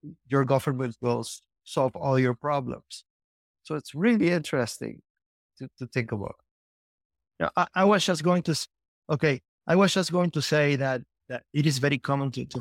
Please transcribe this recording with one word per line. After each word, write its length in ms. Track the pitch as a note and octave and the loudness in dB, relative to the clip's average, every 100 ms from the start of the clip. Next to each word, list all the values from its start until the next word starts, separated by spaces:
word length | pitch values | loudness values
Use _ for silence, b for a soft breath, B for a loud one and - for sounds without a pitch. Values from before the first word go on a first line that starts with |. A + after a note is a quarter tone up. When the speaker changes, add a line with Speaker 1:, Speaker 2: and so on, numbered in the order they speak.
| D3 - - | -18 -16 -2
Speaker 1:
your 160 | C#3 | 0
government 520 | C3 C3+ - B2+ C3 A2 | 2 2 0 -4 -6 -4
will 200 | B2 A#2+ | -2 -2
s-, 200 | A2+ - _ _ | -4 -12 _ _
solve 320 | - - C3 - | -8 -2 -2 -2
all 220 | C#3 C3 | 0 2
your 160 | B2+ | 2
problems." 720 | A#2+ D3 C#3+ B2 A#2 - - _ _ _ _ _ _ | 0 -2 -4 -4 -10 -12 -20 _ _ _ _ _ _
So 120 | - | -10
it's 200 | D3+ - | -8 -8
really 360 | C#3+ G#3+ A3+ E3+ | -2 2 4 2
interesting 680 | F3 D3 C#3+ A#2+ - A#2 - _ _ _ _ _ - | 0 0 -2 -2 -4 -10 -12 _ _ _ _ _ -16
to, 100 | C3 - | -16 -12
to 80 | B2+ | -6
think 260 | C3 A2+ | -4 -2
about. 240 | G#2+ G2 - _ _ _ _ _ _ _ _ _ - | -4 -8 -12 _ _ _ _ _ _ _ _ _ -4
Speaker 2:
Yeah, 80 | E3 - | -2 0
I, 100 | F3 | 0
I 100 | F3+ | 4
was 200 | G3 G#3 | 4 4
just 180 | F3+ E3 | 2 0
going 200 | D#3 F3+ | 2 2
to 100 | E3+ | 0
s-, 160 | D3 - _ _ _ - | -2 -4 _ _ _ -6
okay, 320 | D3+ D#3 C3+ _ _ - | 0 0 0 _ _ 0
I 100 | E3+ | 4
was 180 | G3 | 4
just 180 | F#3+ E3 | 2 0
going 180 | F3+ F3 | 0 0
to 100 | D3+ | 0
say 340 | - D3+ D3 C#3 | 0 2 2 2
that 240 | C3+ B2+ - _ - | -2 -4 -8 _ -14
that 140 | B2 _ | -14 _
it 140 | D3 D3+ | 0 0
is 120 | C3 | 2
very 200 | C#3+ C#3 | 0 0
common 320 | - C#3 C#3 | -2 -2 -2
to, 120 | B2 B2 | -6 -8
to 140 | B2+ | -10